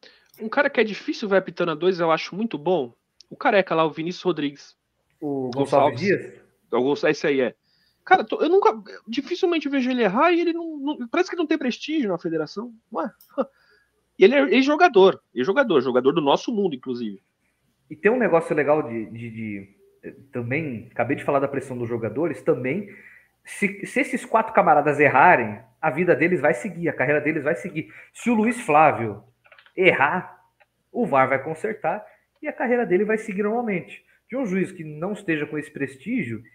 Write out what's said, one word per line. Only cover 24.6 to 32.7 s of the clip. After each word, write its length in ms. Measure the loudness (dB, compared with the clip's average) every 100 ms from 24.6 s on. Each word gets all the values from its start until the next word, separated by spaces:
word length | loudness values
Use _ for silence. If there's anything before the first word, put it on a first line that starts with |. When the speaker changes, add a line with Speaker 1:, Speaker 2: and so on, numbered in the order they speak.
| 6 6 4 4
Speaker 2:
errarem, 640 | 6 8 8 8 4 -6 -14 _
a 120 | -4
vida 240 | 0 2 4
deles 260 | 2 2
vai 140 | 2 0
seguir, 340 | -4 -4 -4
a 40 |
carreira 280 | -2 0 0
deles 220 | 0 -2
vai 100 | -2
seguir. 400 | -4 -6 -10 -12 -16 -20
Se 200 | -8 -2
o 20 |
Luiz 260 | 2 0 -2
Flávio 600 | 2 6 6 4 -2 -6 -14 _ _ -20 _ 2
errar, 680 | 4 6 2 2 -6 -14 _ _ _ _ _
o 140 | -4 0
var 220 | 4 4
vai 160 | 2
consertar 600 | -2 -6 -6 -4 -4 -6 -8 _ _ _
e 60 | -12
a 60 |
carreira 340 | -6 0